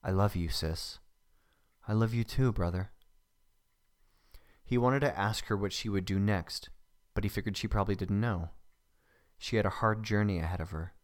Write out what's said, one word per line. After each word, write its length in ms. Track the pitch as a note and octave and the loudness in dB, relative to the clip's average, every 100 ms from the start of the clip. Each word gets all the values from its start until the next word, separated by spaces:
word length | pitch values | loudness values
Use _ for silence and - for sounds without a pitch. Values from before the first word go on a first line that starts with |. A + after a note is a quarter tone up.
| - | 0
"I 60 | |
love 240 | F#2+ G2+ F#2 | 4 4 2
you, 140 | E2 | -2
sis." 500 | - D#2+ E2+ - - - _ _ _ _ _ _ _ - | -2 -2 -4 -8 -14 -20 _ _ _ _ _ _ _ -2
"I 60 | |
love 200 | G#2+ A2 | 2 2
you 100 | A#2 | 2
too, 280 | A2+ - C3 | 0 2 2
brother." 400 | G#2+ F2 F2+ G2 - - _ _ _ _ _ _ _ _ _ _ _ _ - _ _ - | 2 0 0 -6 -10 -20 _ _ _ _ _ _ _ _ _ _ _ _ -20 _ _ -2
He 120 | B2 | 2
wanted 240 | B2 C3+ | 4 2
to 160 | C3+ D#2 | 0 2
ask 280 | G2+ A2 - | 0 0 -2
her 100 | G#2 | -2
what 160 | G2+ | -2
she 160 | - G#2+ | -4 -2
would 160 | G2+ | -2
do 160 | F#2 G2 | 0 2
next, 500 | G2+ G2+ E2 - - - - _ _ | 2 2 -2 -10 -12 -20 -20 _ _
but 100 | - | -2
he 60 | G2+ | -2
figured 260 | - G2+ G2 | -2 -4 -4
she 120 | A2 | 0
probably 260 | G#2 G2 G2 | 0 2 0
didn't 240 | F#2 G2+ | 0 0
know. 300 | A#2 F#2+ E2 - - _ _ _ _ _ _ _ | 0 -2 -4 -10 -20 _ _ _ _ _ _ _
She 180 | - A2+ | -2 0
had 80 | G2+ | 0
a 140 | - | 2
hard 220 | A2 A2 | 0 0
journey 360 | G#2+ G#2+ G#2 F2+ | 0 2 2 0
ahead 200 | D#2+ F2+ | -2 -4
of 120 | E2+ | -6
her. 220 | D#2+ E2+ - | -6 -8 -10